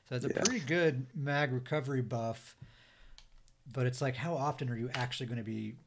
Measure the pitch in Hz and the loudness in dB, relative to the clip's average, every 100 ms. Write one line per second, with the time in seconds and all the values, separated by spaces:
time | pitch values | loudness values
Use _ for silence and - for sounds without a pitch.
0 | - 123 - - - 254 135 170 165 127 | -6 -2 0 2 2 2 2 6 6 4
1 | 131 170 143 143 147 127 123 151 135 135 | -2 -4 0 2 2 2 0 0 2 0
2 | 113 120 113 113 - - - - - - | 2 0 -2 -4 -10 -18 -20 -20 -20 -20
3 | - - - - - - - 120 127 127 | -20 -20 -20 -20 -20 -20 -10 -2 0 0
4 | 139 127 160 160 139 143 127 117 123 127 | -2 -2 -2 0 0 0 -2 -2 -2 -2
5 | 123 - 123 120 110 110 107 - | -2 -2 -4 -4 -4 -4 -6 -8